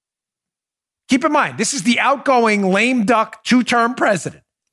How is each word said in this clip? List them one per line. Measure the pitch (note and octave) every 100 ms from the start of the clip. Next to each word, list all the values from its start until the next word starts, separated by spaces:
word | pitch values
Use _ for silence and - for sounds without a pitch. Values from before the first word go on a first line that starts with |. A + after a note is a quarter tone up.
| _ _ _ _ _ _ _ _ _ _ -
keep | B3+
in | D4+
mind, | D4 F3+ B2
this | A3+
is | -
the | F#3 A3+
outgoing | A3+ C#4 C#4 B3+ A3+ G#3 F#3+
lame | G3 A#3+ B3+ G3+
duck | A3 G#3+ -
two-term | - B3 - A#3+ A#3 C4
president. | D4+ F#3+ D3 - _ _ _